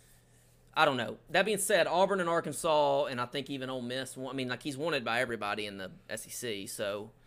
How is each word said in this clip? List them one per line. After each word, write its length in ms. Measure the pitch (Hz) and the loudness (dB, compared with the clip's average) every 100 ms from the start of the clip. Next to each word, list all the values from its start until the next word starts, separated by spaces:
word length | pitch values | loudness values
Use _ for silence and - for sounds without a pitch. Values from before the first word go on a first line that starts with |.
| - - _ - - _ - | -20 -20 _ -20 -20 _ -4
I 140 | - 151 | 4 4
don't 100 | 127 | 4
know. 220 | 113 113 - | -2 -6 0
That 160 | 165 | 2
being 140 | 208 196 | 2 0
said, 280 | - 190 151 | 2 4 4
Auburn 340 | 170 190 196 | 4 4 2
and 80 | 170 | 2
Arkansas, 800 | 170 160 139 170 151 143 139 131 | 0 0 -2 2 4 4 4 2
and 140 | 123 | -2
I 60 | 123 | -4
think 240 | 143 135 | -4 -6
even 180 | 139 131 | -6 -6
Ole 140 | 131 | -4
Miss, 340 | 120 127 131 131 | -4 -4 -6 -8
wa-, 140 | 131 | -6
I 20 | |
mean, 160 | 135 127 | -4 -2
like, 140 | 123 | -4
he's 160 | 156 135 | -4 -4
wanted 260 | 165 143 | -2 0
by 160 | 117 117 | 2 2
everybody 460 | 127 113 101 107 104 | 0 0 -2 -2 -4
in 100 | 98 | -6
the 140 | 92 - - | -10 -12 -10
S 180 | 110 - | -10 -8
E 40 | |
C, 360 | - 123 101 101 | -6 -4 -4 -6
so 440 | - 104 104 107 - | -4 -2 -4 -6 -16